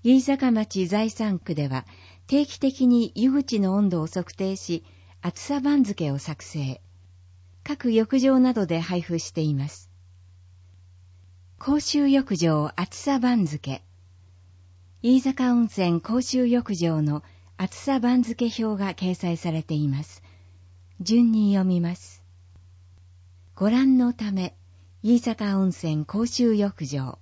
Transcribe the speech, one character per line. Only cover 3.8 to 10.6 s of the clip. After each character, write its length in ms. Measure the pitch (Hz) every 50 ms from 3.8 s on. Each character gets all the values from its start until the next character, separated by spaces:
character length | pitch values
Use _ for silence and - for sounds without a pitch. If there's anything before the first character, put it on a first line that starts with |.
| 208 196
度 100 | 180 165
を 60 | 156
測 280 | 165 - 190 175 - -
定 220 | - - 190 190
し、 260 | 185 - - 175 165 - - - _ - - - -
暑 200 | - 175 - -
さ 200 | - - 285 285
番 240 | 254 285 294 285 247
付 260 | 196 202 - 165 143
を 80 | 139 139
作 240 | - - 151 -
成。 380 | - - - 156 139 131 127 - - - - - - - - - - - - - - - - - -
各 280 | - 294 - - 247
浴 260 | 220 220 226 - 269 269
場 200 | 247 269 269 254
な 160 | 254 254 247
ど 100 | 226 196
で 160 | 160 170 165
配 220 | 170 175 185 180
布 160 | 160 - 170 165
し 120 | - -
て 120 | - 170
い 120 | 156 151 147
ま 140 | 135 139 147
す。 220 | - - - - - - - - - - - - - - - - - -